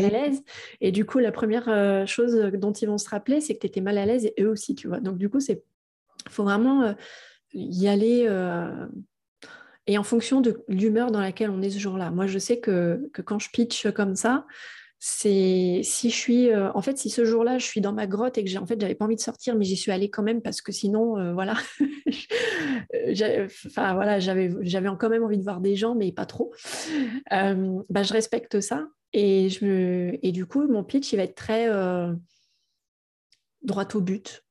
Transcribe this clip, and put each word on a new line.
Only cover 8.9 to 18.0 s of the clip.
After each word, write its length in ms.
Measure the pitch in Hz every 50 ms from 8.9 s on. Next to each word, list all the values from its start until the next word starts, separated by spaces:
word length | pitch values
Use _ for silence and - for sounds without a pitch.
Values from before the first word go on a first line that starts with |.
| - 196 - _ _ _ _ _ _ - - - - - - - _ _ - -
et 100 | 202 208
en 60 | 202
fonction 360 | - 233 233 226 - 269 269
de 220 | 247 226 - - - -
l'humeur 420 | 190 185 214 220 214 226 247 240
dans 100 | 214 208
laquelle 300 | 196 190 185 - 220 208
on 120 | 190 190
est 80 | 196 196
ce 100 | 196 202
jour-là. 320 | 202 196 185 190 180 165
Moi, 160 | 170 180 196 190
je 100 | 190 196
sais 220 | - - 240 240
que, 500 | 233 220 185 175 175 170 170 240 285 294
que 100 | - -
quand 180 | - - 208 214
je 80 | - -
pitch 380 | - 247 226 233 - - - 208
comme 240 | 202 - 202 196 190
ça, 320 | - - 233 254 294 - - - - - - - - - - _ - -
c'est 760 | - - - - 208 196 196 185 185 185 185 185 180 175 190
si 280 | - - - - - 233
je 40 | -
suis, 340 | - - - 233 247 247 240
euh, 180 | 220 202 196 190 -
en 60 | 202
fait, 160 | 175 269 277
si 140 | - - -
ce 140 | - 240 233
jour-là, 340 | 220 233 226 233 247 254 254
je 80 | 247
suis 140 | - - 214
dans 120 | 196 202
ma 140 | 208 214